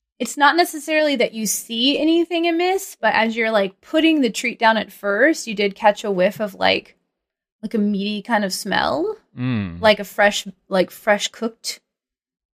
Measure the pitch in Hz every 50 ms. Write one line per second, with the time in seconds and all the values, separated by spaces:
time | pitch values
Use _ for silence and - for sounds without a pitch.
0 | _ _ _ - 247 - - 294 277 277 294 339 349 - - 302 - 320 311 311
1 | 311 294 277 226 240 - 220 220 220 208 - - - - 226 233 240 277 285 -
2 | 302 320 330 339 330 - 359 330 339 339 330 330 359 370 381 381 - - - -
3 | 226 214 - 214 220 226 220 233 226 226 226 202 196 185 - _ _ - - 330
4 | 311 330 311 302 254 220 - - - 240 - - 233 220 220 214 - - - -
5 | 202 202 202 208 262 320 320 - - 233 208 202 202 196 190 - 214 208 202 -
6 | - 208 196 180 185 208 - - 214 196 190 - 190 - - - - - _ _
7 | _ _ _ _ _ _ _ _ _ _ _ _ 220 208 - 214 208 208 208 190
8 | 202 208 208 208 196 240 233 208 208 185 190 - - 196 - - - - 254 294
9 | 359 440 427 - _ _ _ 254 247 254 247 214 202 180 170 175 214 214 214 208
10 | 196 - - - 202 208 208 - - 196 - _ _ - 190 185 175 - - -
11 | - 220 208 202 - - - - 220 226 - _ - - - - _ _ _ _
12 | _ _ _ _ _ _ _ _ _ _